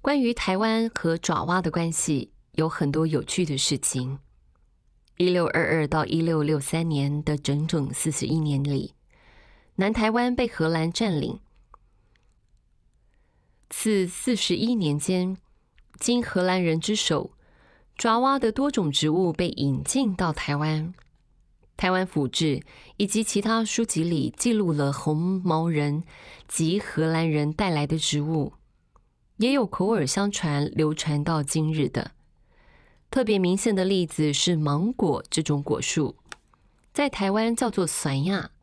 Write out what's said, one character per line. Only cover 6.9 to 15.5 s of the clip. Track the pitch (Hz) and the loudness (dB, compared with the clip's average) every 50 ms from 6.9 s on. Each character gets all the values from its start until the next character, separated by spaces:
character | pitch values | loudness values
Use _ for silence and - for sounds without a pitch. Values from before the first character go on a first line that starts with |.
| 156 143 139 143 147 147 151 | 0 0 0 0 -2 -2 0
的 | - 151 | -2 -2
整 | 143 - - 143 147 156 | -2 0 0 0 0 0
整 | 156 - 160 139 135 131 | 0 0 0 -2 -2 -4
四 | - - 156 | -4 -2 -2
十 | 143 - - | -2 -2 -2
一 | 107 156 160 | 0 0 0
年 | 156 151 143 135 | 2 0 0 0
里， | 139 143 143 135 - - - _ _ _ _ _ _ - - - - - - - _ _ _ | 0 0 0 -2 -4 -6 -12 _ _ _ _ _ _ -20 -20 -20 -20 -20 -20 -20 _ _ _
南 | - 190 202 220 | 0 0 0 2
台 | 226 214 220 | 2 0 2
湾 | 220 240 240 247 247 | 2 2 2 0 0
被 | 240 247 | 0 -2
荷 | 233 - - 160 | -2 0 0 0
兰 | 160 165 160 160 170 | 0 2 0 0 -2
占 | 170 - 226 214 175 147 | 0 0 0 0 0 0
领。 | - - - - - _ _ _ _ _ - _ _ _ _ _ _ _ _ _ _ _ _ _ _ _ _ _ _ _ _ _ _ _ _ _ _ _ _ _ _ _ _ _ _ _ _ _ _ _ | -2 -4 -6 -10 -14 _ _ _ _ _ -20 _ _ _ _ _ _ _ _ _ _ _ _ _ _ _ _ _ _ _ _ _ _ _ _ _ _ _ _ _ _ _ _ _ _ _ _ _ _ _
自 | - - - 220 214 196 185 | -8 -4 0 2 2 2 2
四 | 175 - - - - 247 | 0 -4 -4 -2 0 0
十 | 202 - - 180 | 0 0 0 0
一 | - 214 233 247 | 0 2 0 0
年 | 220 180 151 143 | 2 2 0 0
间， | 147 - - 185 185 180 185 190 - _ _ | 0 0 0 0 0 0 -2 -4 -6 _ _